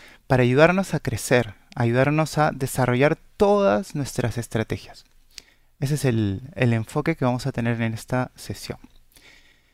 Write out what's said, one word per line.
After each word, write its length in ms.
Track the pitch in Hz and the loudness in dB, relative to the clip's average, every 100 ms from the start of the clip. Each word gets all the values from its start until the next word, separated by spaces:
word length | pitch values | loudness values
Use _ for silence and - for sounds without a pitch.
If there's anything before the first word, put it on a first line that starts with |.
| - - - | -20 -14 0
para 160 | 127 | 2
ayudarnos 500 | 123 127 165 185 190 | 4 6 6 4 -2
a 60 | 160 | -4
crecer, 540 | - 113 - 123 110 - _ - | -4 -6 0 2 0 -6 _ -2
ayudarnos 600 | 117 123 135 151 156 - | 0 2 2 2 0 0
a 140 | 156 | -2
desarrollar 640 | 131 135 - 123 123 143 165 - - | -2 -4 0 0 4 2 2 -6 0
todas 560 | 202 202 196 208 196 | 2 4 4 2 -2
nuestras 440 | 147 135 - 120 120 | -8 -6 -4 -4 -4
estrategias. 680 | 113 113 110 107 - - - _ _ - - _ _ - | -4 -4 -4 -6 -10 -20 -20 _ _ -20 -20 _ _ -6
Ese 160 | 139 147 | -4 0
es 100 | 135 | 0
el, 360 | 113 104 95 127 - | 0 0 -2 -8 -2
el 180 | 123 | 0
enfoque 420 | 113 110 151 147 165 | 2 -2 -4 -2 -2
que 100 | 127 | 0
vamos 200 | 123 131 | -2 -4
a 60 | |
tener 280 | 127 117 117 | -4 -2 -2
en 120 | 113 | -2
esta 380 | 110 - 127 123 - | -6 -6 -4 -4 -8
sesión. 440 | - 101 - - - - _ _ - - _ _ _ | -14 -12 -12 -14 -16 -20 _ _ -20 -20 _ _ _